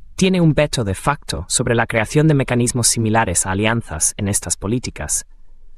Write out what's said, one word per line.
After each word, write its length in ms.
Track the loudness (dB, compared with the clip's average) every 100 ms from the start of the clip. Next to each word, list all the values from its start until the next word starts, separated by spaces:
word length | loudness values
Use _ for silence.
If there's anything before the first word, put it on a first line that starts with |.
| -10 0
tiene 240 | 2 4
un 140 | 4
veto 300 | 4 2 0
de 100 | -2
facto 500 | -2 -2 -2 -4 -8 -4
sobre 260 | -2 2
la 120 | 2 2
creación 400 | 0 0 4 4
de 60 |
mecanismos 540 | 4 2 0 0 0 0
similares 580 | 2 2 2 2 0 -2
a 60 |
alianzas 600 | 0 0 0 -2 -4 -4 -2
en 120 | -2
estas 280 | -2 -2 -6
políticas, 680 | -2 -4 -4 -8 -6 -6 -8 -16 -20 -18 -18